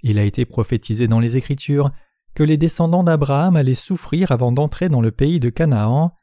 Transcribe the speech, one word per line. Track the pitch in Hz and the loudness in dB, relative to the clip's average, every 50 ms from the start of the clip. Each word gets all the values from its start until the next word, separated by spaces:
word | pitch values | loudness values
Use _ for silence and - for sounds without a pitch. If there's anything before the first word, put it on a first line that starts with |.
| - | -2
Il | 123 104 104 | 0 0 2
a | 104 | 2
été | 104 - - 123 | 0 0 -2 -4
prophétisé | - - - 113 - - 110 - - 110 104 123 | -4 -2 -4 -4 -2 -2 -4 -4 -4 -2 -2 0
dans | 113 113 113 | 2 2 2
les | 117 117 113 | 2 0 -2
Écritures | 131 127 - 143 135 - - 143 143 143 139 - - - _ _ _ _ _ - | -2 -2 -2 -6 -6 -4 -2 0 0 0 -2 -2 -6 -20 _ _ _ _ _ -2
que | - 151 | 0 2
les | 151 156 | 2 2
descendants | 147 160 165 - - 170 165 170 180 180 | 2 2 0 0 0 0 2 2 2 2
d'Abraham | 170 165 151 143 139 139 139 160 185 180 | 2 2 2 0 0 0 0 2 2 2
allaient | 160 139 127 127 | 2 2 2 0
souffrir | - - - 190 170 - - - 165 190 - 139 | -2 -2 -6 -6 -6 -4 -4 -2 -2 0 0 0
avant | 117 123 127 | 0 0 0
d'entrer | - 135 147 151 - - 180 185 | 0 0 0 -2 -2 -4 -2 0
dans | 147 127 | 0 2
le | 113 113 107 | 0 0 0
pays | - 131 143 170 170 | 0 0 0 0 0
de | 120 120 | 0 -2
Canaan. | 117 - 160 156 135 110 104 110 120 139 160 170 - _ | -2 0 0 0 2 0 0 0 0 0 0 -2 -4 _